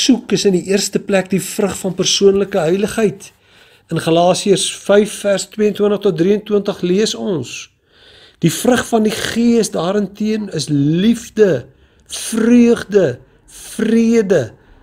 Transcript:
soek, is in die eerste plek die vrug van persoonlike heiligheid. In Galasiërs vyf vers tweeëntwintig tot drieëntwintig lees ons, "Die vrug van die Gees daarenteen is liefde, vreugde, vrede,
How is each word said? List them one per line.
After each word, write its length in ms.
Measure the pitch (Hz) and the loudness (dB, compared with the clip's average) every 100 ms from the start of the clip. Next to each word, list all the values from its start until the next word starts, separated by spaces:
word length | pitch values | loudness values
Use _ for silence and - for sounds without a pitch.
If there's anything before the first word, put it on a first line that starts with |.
| - | 0
soek, 260 | 247 - 196 | 0 0 0
is 100 | 202 | 2
in 80 | 180 | 0
die 120 | 180 | 0
eerste 300 | 202 202 - | -2 -2 -4
plek 260 | - 190 185 | -2 -2 0
die 100 | 190 | -4
vrug 320 | - - 202 180 | -4 -4 -4 -4
van 140 | 190 175 | -6 -4
persoonlike 640 | 175 - 196 196 196 196 156 | -2 2 4 2 0 -2 0
heiligheid. 640 | 190 208 - 214 - - _ _ _ _ _ _ | 0 -2 0 -2 -2 -12 _ _ _ _ _ _
In 80 | 160 | -4
Galasiërs 640 | 165 165 180 175 208 175 - - | 0 2 4 2 2 0 0 -6
vyf 360 | - 202 208 - | 2 2 2 -2
vers 240 | 202 190 - | -4 -4 -4
tweeëntwintig 520 | - 208 202 208 208 | -2 -2 0 0 0
tot 120 | 202 160 | 0 0
drieëntwintig 640 | 175 208 208 208 202 190 | 2 0 0 -2 -2 -4
lees 300 | 180 185 214 226 | -2 0 0 -4
ons, 540 | 226 170 120 - - _ _ _ - - - _ | -4 -6 -6 -12 -18 _ _ _ -20 -20 -20 _
"Die 120 | 165 | -2
vrug 320 | - 226 247 - | 0 0 0 0
van 140 | 233 | 0
die 120 | 214 | 0
Gees 560 | - - - 240 233 208 | -2 -6 0 2 2 0
daarenteen 800 | 190 165 202 196 202 214 214 202 | -2 -2 -2 -4 -6 -4 -4 -6
is 160 | 160 139 | -8 -2
liefde, 1000 | 147 143 165 208 233 - - 202 139 - _ _ _ _ | 0 0 2 2 0 -4 2 2 2 -4 _ _ _ _
vreugde, 1120 | - - 220 226 240 233 233 - 202 165 123 - _ _ | -12 -6 -2 4 6 6 4 0 2 2 -2 -12 _ _
vrede, 1080 | - - - 214 226 226 233 196 185 113 - _ _ | -20 -14 -6 0 2 2 2 2 0 0 -8 _ _